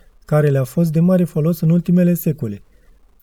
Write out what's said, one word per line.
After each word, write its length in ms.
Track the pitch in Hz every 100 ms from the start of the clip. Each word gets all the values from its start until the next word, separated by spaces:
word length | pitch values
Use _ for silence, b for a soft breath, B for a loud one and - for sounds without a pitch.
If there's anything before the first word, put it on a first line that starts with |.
| b b
care 240 | - 151 147
le-a 160 | 135
fost 280 | 127 170 170
de 80 | 156
mare 240 | 175 185
folos 360 | 175 156 151 175
în 100 | 160
ultimele 440 | 175 175 180 175
secole. 480 | 170 165 147 110 101 - _ _ _ _ _